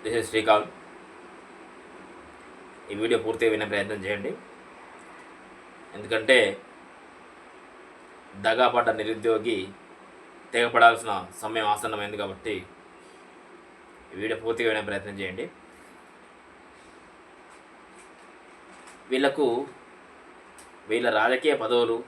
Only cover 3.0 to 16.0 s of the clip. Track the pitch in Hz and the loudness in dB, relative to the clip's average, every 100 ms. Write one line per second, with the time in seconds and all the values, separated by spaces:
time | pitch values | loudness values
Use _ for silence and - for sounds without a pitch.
3 | 113 117 110 110 113 107 104 101 98 104 | 0 0 -2 0 0 0 -2 -4 -4 -6
4 | 95 101 117 214 - - - - - - | -6 -6 -6 -10 -14 -20 -20 -20 -20 -20
5 | - - - - - - - - - 98 | -20 -20 -20 -20 -20 -20 -20 -20 -18 -14
6 | 104 110 110 127 104 - - - - - | -4 -4 4 4 4 0 -14 -20 -20 -20
7 | - - - - - - - - - - | -20 -20 -20 -20 -20 -20 -20 -20 -20 -20
8 | - - - 98 98 - 123 120 117 110 | -20 -20 -20 -4 -2 4 4 4 0 0
9 | 107 110 113 110 110 104 92 98 - - | -4 -2 0 0 0 -4 -6 -14 -20 -20
10 | - - - - - 117 120 120 117 113 | -20 -20 -20 -20 -6 0 2 8 8 8
11 | 110 98 90 - 107 113 107 104 117 107 | -2 -6 -6 -12 -6 -2 0 0 -2 -6
12 | 104 104 98 95 113 98 90 - - - | -8 -6 -8 -6 -8 -8 -10 -20 -20 -20
13 | - - - - - - - - - - | -20 -20 -20 -20 -20 -20 -20 -20 -20 -20
14 | - 95 107 113 113 117 117 107 101 101 | -18 -8 -6 -4 -4 0 0 0 -4 -6
15 | 101 98 95 95 165 - - - - - | -8 -10 -10 -8 -12 -12 -20 -20 -20 -20